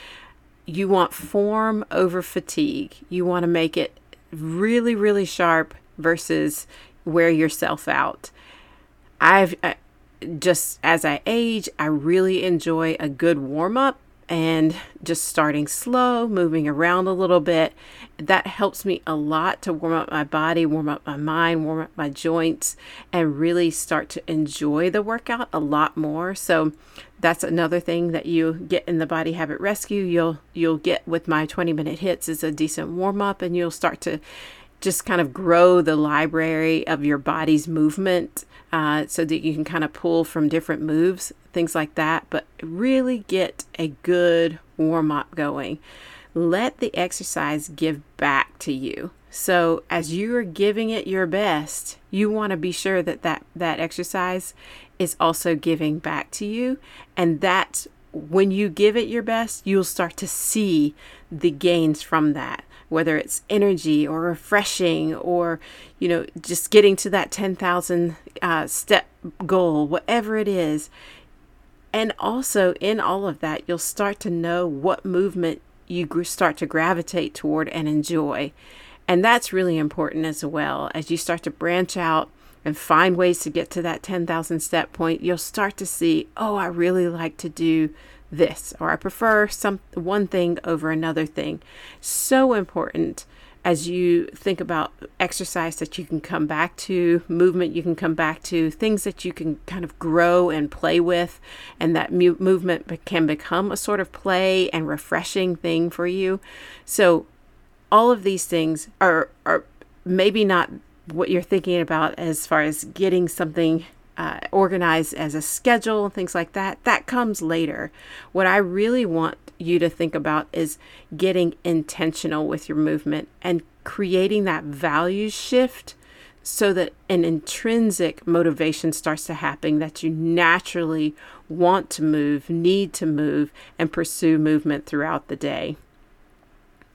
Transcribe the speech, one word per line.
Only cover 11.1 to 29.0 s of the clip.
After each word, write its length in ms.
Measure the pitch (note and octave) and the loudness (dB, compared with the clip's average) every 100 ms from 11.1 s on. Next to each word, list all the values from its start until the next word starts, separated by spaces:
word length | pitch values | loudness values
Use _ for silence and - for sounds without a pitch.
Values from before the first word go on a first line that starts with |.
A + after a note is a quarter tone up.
| D3 - | -2 -2
age, 420 | A#3 A#3 A3 - - | 0 0 -2 -6 -4
I 60 | D3+ | -2
really 580 | D3+ D3 F3+ F#3 F#3+ | 0 2 2 4 2
enjoy 520 | F#3 E3+ E3+ D#3+ D#3+ D#3+ | 2 0 0 0 0 -2
a 80 | D3+ | -4
good 300 | C3+ E3+ D#3 | 0 2 2
warm 380 | C3+ D3 F3 A#3+ | 0 -2 -2 2
up 220 | C#4 - _ _ - | 0 0 _ _ -6
and 480 | E3+ D#3+ E3 D#3 E3 - - | -2 0 2 2 0 -10 -14
just 220 | D#3 E3 | -6 -4
starting 420 | - - D3+ D3 D3 | -2 0 0 0 -4
slow, 640 | - - B3 B3 A#3+ A#3 | -6 -2 2 2 2 0
moving 400 | G3 E3+ D#3+ D3 | 0 2 2 0
around 400 | C#3+ E3+ F3+ F#3 | 2 2 2 2
a 40 | |
little 280 | F#3 F#3 F3 | 0 4 4
bit. 320 | D#3+ E3 D#3+ - - - - - | 4 2 2 -2 -20 -20 -20 -14
That 280 | D3+ F#3+ G3 | 0 0 0
helps 380 | - G3+ - | -4 -4 -2
me 180 | G3 F3 | -4 -4
a 120 | - D#3 | -2 -4
lot 440 | D3 D#3 F3 - | 0 0 0 -4
to 100 | - | -4
warm 220 | D#3+ E3 | -4 -2
up 180 | E3 - | -2 -2
my 100 | D3+ | -4
body, 420 | D3 D#3 D#3 E3+ | -2 -2 0 2
warm 240 | D#3+ D#3 D3+ | 0 0 -2
up 160 | D3 | -6
my 120 | - C#3+ | -8 -6
mind, 480 | D3+ D#3+ E3 E3 | -2 0 2 2
warm 160 | D#3 D#3+ | -2 -4
up 100 | D#3+ - | -6 -6
my 120 | D3 | -6
joints, 680 | C#3 E3 E3 E3 D#3+ - - - - - | -4 -2 0 0 -2 -6 -8 -16 -20 -6
and 240 | F3+ D#3+ C#3+ | 0 0 2
really 320 | E3 E3+ E3+ | 0 2 0
start 380 | D#3+ - D#3 - | 0 -2 -4 -4
to 200 | - - | -10 -4
enjoy 600 | D#3 D3+ - D3 D3 F3 | -2 -2 -2 -2 0 0
the 120 | G3+ | 0
workout 460 | G#3 A3+ - A#3+ A#3+ | -2 -6 -4 -6 -4
a 60 | - | -4
lot 380 | D3 D3 D#3 - | 0 2 0 0
more. 400 | D#3 D#3 F3+ F#3+ | -4 -2 -4 -6
So 340 | - E3 D#3 D3+ - - - - | 0 2 2 -2 -16 -20 -20 -2
that's 240 | E3+ E3+ | -2 0
another 380 | - E3 D#3+ F3 | -2 0 0 0
thing 320 | F3 E3+ E3+ | -2 -2 -2
that 140 | E3 - | -2 0
you 280 | E3 D#3+ | 0 0
get 300 | D#3+ F#3 F3 - | -2 -2 -4 0
in 120 | |
the 80 | E3+ | -2